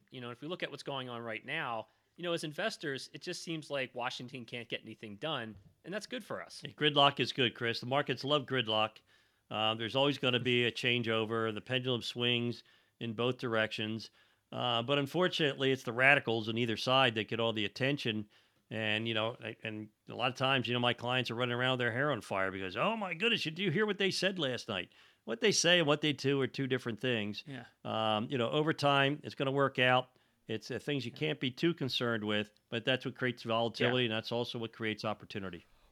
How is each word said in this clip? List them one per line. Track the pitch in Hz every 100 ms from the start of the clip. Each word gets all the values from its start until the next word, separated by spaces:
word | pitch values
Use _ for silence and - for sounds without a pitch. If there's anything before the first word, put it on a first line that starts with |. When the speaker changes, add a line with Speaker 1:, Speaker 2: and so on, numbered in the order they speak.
| _
Speaker 1:
You | 131
know, | 120
if | 120
we | 151
look | 180
at | 170
what's | 143
going | - 139 127
on | 117
right | 117 110 110
now, | 156 139 113 - _ _ -
you |
know, | 175
as | 165
investors, | 160 147 214 - 151 131 -
it | 147
just | 180 170
seems | - 160 139
like | 139 127 123
Washington | 123 - 123 131 113
can't | 123 113
get | 127
anything | 110 107 110 101
done, | 151 139 113 98 - _ 156
and |
that's | 208 -
good | 247
for | - 101
us. | 85 -
Speaker 2:
Hey, | - -
gridlock | 151 143 139 -
is | 120
good, | - 120 -
Chris. | 117 117
The | 123
markets | 139 143 127 135
love | 147 120
gridlock. | 131 110 107 107 - _ _ _ _ -
Uh, | 107 110 110
there's | 113 131
always | 143 131
gonna | 127 123
be | 123 120 120
a |
changeover. | - 127 120 113 113 110 113 113
The | 104
pendulum | - 131 127 120
swings | - 120 120 120 120 117 - _ _ -
in | 117
both | 110 123 127
directions. | 127 110 107 - 107 110 - _ _ _ _
Uh, | 123 123 117
but | 117 143
unfortunately, | 139 160 180 - 147 120 135
it's | 131
the | -
radicals | 117 131 143 117 113 107
on | 113
either | 120 104
side | 127 131 127 110
that | 104
get | 113
all | 113
the | 110
attention. | 101 - 131 143 123 107 104 _ _ _ -
And, | 110 107 107 113
you |
know, | 110 113 123
a-, | 117 117 110
and | 107 107 _ -
a | 110
lot | 127
of | 127
times, | 131 135 113
you |
know, | 123
my | 120
clients | 117 120 127 120
are | 117
running | 123 120
around | 131
with | 127
their | 120
hair | 117 147
on | 117
fire | - 98 95
because, | 95 92 98
"Oh | 180 226
my | 190
goodness, | 170 226 220
did | 202 160
you | 196
hear | 202 214
what | 202
they | 190
said | - 190 185
last | 135 120 -
night?" | 95 90 - - _ -
What | 233
they | -
say | - 165 175
and | 147
what | 151
they | 151
do | 131 135 139
are | 127
two | - 135
different | 127 120 107
things. | 131 117 104 104 -
Speaker 3:
Yeah. | 131 120 _ 120
Speaker 2:
Um, | 110 110 107 127
you | 135
know, | 117
over | 151 156
time, | - 143 139 139 147
it's | - -
gonna | 135
work | 139 135 135
out. | 127 127 - _ _ _ -
It's, | 110 -
uh, | 117
things | - 143 117
you |
Speaker 3:
Yeah. | 117
Speaker 2:
can't | 151 143
be | 135
too | - 170
concerned | 165 131 - 120 113
with, | 104 104 104 _ _
but | 117
that's | 131 127 135
what | -
creates | 127 117
volatility, | 113 113 117 110 123 127
Speaker 3:
Yeah. | 120
Speaker 2:
and | 110
that's | -
also | 117 120 123
what | 113
creates | - 110 107 110
opportunity. | 104 95 107 95 87 - _ _